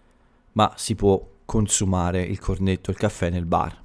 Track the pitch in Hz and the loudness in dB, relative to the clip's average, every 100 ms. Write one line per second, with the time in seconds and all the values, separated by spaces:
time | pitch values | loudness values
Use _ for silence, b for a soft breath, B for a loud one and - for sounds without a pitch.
0 | b b b b _ 110 104 - - 98 | b b b b _ 0 0 0 -6 2
1 | 101 95 - - - 113 101 - 95 92 | 4 4 0 -18 -4 0 0 0 0 2
2 | 87 92 90 98 - 90 95 90 - 92 | 0 0 -4 -4 -4 0 0 0 -4 -2
3 | 104 - 87 90 85 85 80 - | -2 -2 -2 -2 0 0 -2 -8